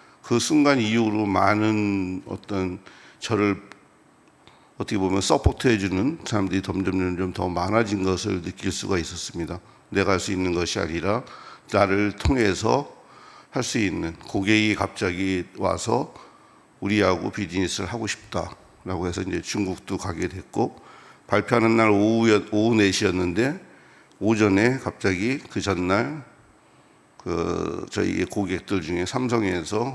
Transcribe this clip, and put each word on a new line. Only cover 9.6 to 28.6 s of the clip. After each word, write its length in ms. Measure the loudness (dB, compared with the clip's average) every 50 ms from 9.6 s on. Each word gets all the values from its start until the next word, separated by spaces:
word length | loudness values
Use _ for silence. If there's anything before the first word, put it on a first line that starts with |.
| -12 -18 -20 -20 _ _
내가 240 | -2 0 2 2 2
할 60 | 0
수 120 | 0 -2
있는 220 | -2 -2 0 0 0
것이 260 | 0 -2 -2 -2 -4
아니라 440 | -4 -4 -4 -4 -2 -2 -2 -2 -4 -8 -16 -20 -20 -20 -20 -20 _ -2
나를 420 | 2 4 4 4 4 2 2 0 -2
통해서 800 | -2 0 0 2 4 4 2 2 2 2 2 2 2 0 -4 -12 -20 -20 -20 -20 -20 -20 -20 -20 -20 -20 _
할 100 | -6 -6 -4
수 140 | -2 0 0
있는, 360 | 0 0 0 -2 -4 -6 -6
고객이 580 | -10 -14 -6 -4 -4 0 2 4 4 4 2 2
갑자기 680 | 0 -2 -4 -4 -4 -4 -2 -2 -2 -2 0 0 -2 -4 -6 -8 -4
와서 540 | -2 -2 -2 -2 0 0 0 0 0 -4 -8 -18 -20 -20 -20 -20 -20 -20 -20 _ _ _ _ _
"우리하고 500 | -4 0 2 4 4 4 2 2 -2 -6
비즈니스를 580 | -4 -4 -6 -4 -2 -2 0 0 -2 -4 -6 -6 -6
하고 140 | -6 -4 -6
싶다"라고 1000 | -6 -8 -10 -8 -6 -6 -6 -6 -10 -16 -20 -20 _ _ _ -6 -6 -4 -4 -4
해서 140 | -4 -4
이제 200 | -4 -4 -4 -6 -6
중국도 540 | -6 -4 -4 -2 -4 -4 -6 -8 -8 -8 -6
가게 280 | -4 -6 -4 -4 -6 -6
됐고, 480 | -6 -10 -14 -8 -4 -4 -4 -4 -4 -12 -20 -20 -20 -20 -20 -20 -20 -20 _ 0
발표하는 500 | 0 0 2 4 2 4 4 4 4 6
날 140 | 6 6
오후였-, 560 | 6 6 4 4 4 4 4 6 4 4 2 0
오후 240 | 0 2 2 4 4
네 160 | 4 4 4
시였는데, 680 | 4 2 2 2 2 2 0 0 0 0 0 0 -2 -4 -10 -18 -20 -20 -20 -20 -20 -20 -20 _ _ _
오전에 600 | 0 0 2 4 4 4 6 6 4 4 2 0
갑자기 580 | -4 -8 -8 -2 -2 -2 0 0 -2 -2 -4 -6 -8 -8
그 100 | -8 -4
전날 600 | -2 -2 -2 0 0 0 0 0 0 -2 -6 -10 -12 -16 -20 _ _ _ _ _ _ _ _ _ _ _ _ _ _ _ _ _
그 680 | -6 -4 -2 -2 -2 -2 -2 -2 -4 -4 -6 -6 -10 -8
저희 340 | -4 -2 -2 0 0 -2 -2
고객들 560 | -2 -2 -4 -2 -2 -2 -6